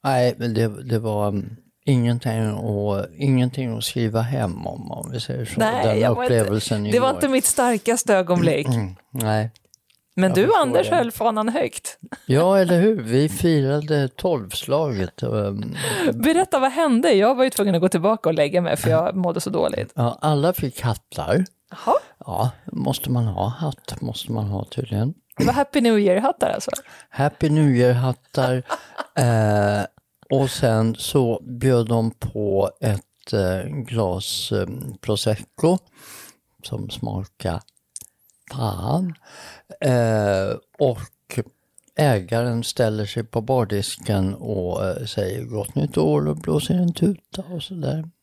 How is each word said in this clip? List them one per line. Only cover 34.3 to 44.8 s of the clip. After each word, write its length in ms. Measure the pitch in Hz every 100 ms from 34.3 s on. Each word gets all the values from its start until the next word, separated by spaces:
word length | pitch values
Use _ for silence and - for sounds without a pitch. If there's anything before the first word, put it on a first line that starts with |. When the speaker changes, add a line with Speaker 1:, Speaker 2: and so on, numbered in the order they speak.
| - -
Speaker 1:
eh, 140 | 104 92 127 135 110
prosecco 760 | - 107 - 107 - - 160 185 _ _ - - - _ _ _
som 280 | - - 101
smakar 680 | - 113 101 98 _ - 85 - _ _ - - _ _ _ _
fan. 640 | 131 113 92 98 151 185 156 - - - - _ -
Eh, 760 | 139 123 113 110 104 98 98 - _ -
och 600 | 143 110 - _ _ - - _ _ _ _ -
ägaren 680 | 147 110 87 113 123 117
ställer 420 | 117 - 113 107 104
sig 180 | -
på 160 | 113 117
bardisken 920 | 110 131 107 104 98 - - 101 95
och, 500 | 98 113 101 90 -